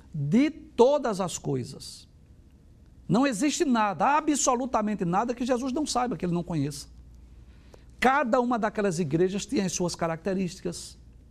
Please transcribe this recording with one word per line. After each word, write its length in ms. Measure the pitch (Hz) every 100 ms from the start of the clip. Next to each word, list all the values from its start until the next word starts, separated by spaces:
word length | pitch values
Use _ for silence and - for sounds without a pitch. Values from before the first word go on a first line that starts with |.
| -
de 380 | 156 143 214 302
todas 720 | - - - 247 294 254 190
as 160 | 185 -
coisas. 680 | 147 135 117 - - - - - - - - - - - - - -
Não 200 | 196 277
existe 360 | 196 294 -
nada, 540 | 330 240 208 160 226 294
absolutamente 880 | 311 285 - 247 262 220 214 208 170
nada 300 | 185 240 240
que 100 | 254
Jesus 260 | 247 262
não 140 | 285 302
saiba, 320 | 247 247 156
que 80 | 180
ele 80 |
não 80 | 170
conheça. 460 | 170 160 139 - - - - - - - - - - - - -
Cada 420 | 247 277 254 254
uma 160 | 240 240
daquelas 400 | 208 214 202 165
igrejas 480 | 156 160 185 196 -
tinha 200 | 262 190
as 80 |
suas 200 | - 175 -
características, 1040 | 165 165 202 190 180 - 175 165 - - - - -